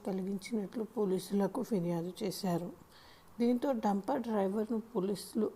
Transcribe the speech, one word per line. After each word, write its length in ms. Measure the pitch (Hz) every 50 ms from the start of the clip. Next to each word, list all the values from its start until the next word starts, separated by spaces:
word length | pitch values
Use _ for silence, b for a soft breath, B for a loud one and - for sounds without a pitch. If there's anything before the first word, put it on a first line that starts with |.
| -
కలిగించినట్లు 800 | 208 190 190 185 190 202 185 - - 240 214 196 185 - 214 214
పోలీసులకు 800 | - - 233 208 185 190 180 180 - 196 202 196 185 - 262
ఫిర్యాదు 500 | 208 - 233 180 170 175 170 165 170 185 180 -
చేశారు. 500 | 220 190 185 - - 180 170 165 175 190 - - - - B B B B B B B B B 214
దీంతో 340 | 240 240 247 240 - 285
డంపర్ 480 | 262 220 214 208 202 196 185 - 277 262
డ్రైవర్ను 600 | 226 233 220 202 196 190 202 220 214 - 233 214
పోలీసులు 680 | 220 - - 190 180 202 196 - - - - 226 208 - -